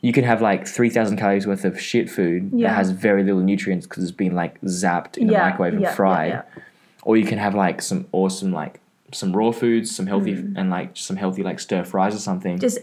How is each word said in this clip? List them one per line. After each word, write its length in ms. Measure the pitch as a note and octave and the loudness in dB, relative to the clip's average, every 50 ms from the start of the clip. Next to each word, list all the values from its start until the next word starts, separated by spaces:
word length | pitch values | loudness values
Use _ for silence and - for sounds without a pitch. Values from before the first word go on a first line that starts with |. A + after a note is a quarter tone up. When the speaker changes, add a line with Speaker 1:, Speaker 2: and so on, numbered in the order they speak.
Speaker 1:
You 100 | - B2+ A#2 | 0 2 4
can 100 | C#3+ C3 | 4 4
have, 180 | A#2+ A#2 G#2 | 4 4 4
like, 260 | A#2 G#2+ G2 F#2 F#2 - | 4 2 2 2 -2 -8
three 220 | - - B2 A#2 | -2 2 2 2
thousand 280 | A2+ A#2+ A2+ G#2 G2+ G2+ | 4 2 2 2 0 0
calories 280 | A2 G2+ G2 G2 G2 G#2 | 2 2 2 2 0 -2
worth 180 | G2 F#2+ - | -4 0 -2
of 140 | F#2+ F#2 - | -2 -4 -2
shit 300 | - - - A#2+ - - | -10 -2 0 0 0 0
food 400 | - - F#2+ E2+ E2+ F2+ F#2 G2 G2 | -2 0 0 2 2 0 -2 -2 0
Speaker 2:
Yeah. 160 | A#3+ A#3 - | 2 2 2
Speaker 1:
that 60 | - | 2
has 160 | G#2 G2 F#2 | 2 2 0
very 320 | F#2 F#2+ G#2 A2 G2+ G2 G2 | 0 0 2 2 4 4 4
little 180 | G2 G2+ F#2+ | 2 2 2
nutrients 440 | F#2 F#2+ G2 G2 - - F#2+ F2+ E2 | 2 2 2 0 0 -2 -2 -2 -4
'cause 180 | - - - F#2 | -8 -8 -6 -6
it's 80 | F2 | -6
been, 220 | - - G2+ F#2 E2+ | -2 -2 -2 -2 0
like, 240 | F2+ E2+ E2 - - | -2 -4 -4 -6 -8
zapped 560 | - F#2+ F#2 F2+ F#2+ F2+ F2 F2 - - - - | -6 -4 -4 0 0 0 0 0 -4 -6 -4 0
in 100 | B3 - | 2 4
the 60 | G#3+ | 4
Speaker 2:
Yeah, 160 | G3+ F3+ - | 4 4 2
Speaker 1:
microwave 240 | - - - - - | 0 0 -2 0 0
and 80 | G#3 | 0
Speaker 2:
yeah, 80 | G3 F3 | 0 -2
yeah, 40 | - | 0
Speaker 1:
fried. 340 | - G2 F#2+ F#2 E2 D#2+ D#2+ | 2 2 4 4 2 0 -2
Speaker 2:
yeah. 120 | D#2+ - - - - - - - _ _ _ _ _ _ - | -4 -6 -8 -12 -18 -20 -20 -20 _ _ _ _ _ _ 0
Speaker 1:
Or 140 | - A2 A2 | 2 4 4
you 80 | G#2 | 4
can 120 | F#2+ A2+ G2+ | 2 0 0
have, 160 | G#2 G#2 F#2+ | 0 0 0
like, 260 | G#2 F#2+ F2+ E2 - | 2 2 2 0 -2
some 240 | - - G2 F#2 F#2 - | -4 -4 -4 -4 -4 -2
awesome, 400 | - F#2 F#2+ F#2+ F#2+ - - G2 | 0 0 2 2 0 -2 -4 -2
like, 280 | F2+ D#2 D2+ - - - _ _ _ _ _ _ | -2 -2 -4 -8 -10 -16 _ _ _ _ _ _
some 240 | - - - F#2+ F2+ | -12 -6 -4 -2 0
raw 160 | G2 A2 A#2 | 2 2 2
foods, 440 | A#2 - - A#2+ A#2 A2+ A2 - - | 0 2 2 2 2 2 0 -2 -6
some 120 | - F#2+ F#2+ | -6 -4 -2
healthy 260 | G2+ G2 G2 - F#2+ | 0 0 0 0 -2
f- 60 | F2+ | -4
Speaker 2:
Mm. 140 | F2+ G2+ G2 F#2+ | -4 -6 -4 -2
Speaker 1:
and, 120 | F#2+ F#2 | -2 -2
like, 220 | F2+ F2+ - - - | -2 -2 -4 -8 -10
some 220 | - - - G2 F#2+ | -12 -10 -8 -6 -4
healthy, 260 | G2+ F#2+ F#2 F#2+ G2 | -4 -4 -2 -2 -4
like, 160 | F#2+ F#2 F#2 | -4 -6 -8
stir 240 | - - G#2+ F#2 F2 | -6 -4 -2 -2 -2
fries 320 | F2+ - G2 F#2 G2+ G#2 | -2 -2 0 0 0 0
or 40 | G#2 | -4
something. 380 | G2+ - F#2+ F2+ - G2 F2 F2+ | -4 -4 -6 -4 -4 -4 -4 0
Speaker 2:
Just 200 | - B3 G3+ - | 0 -2 -2 -2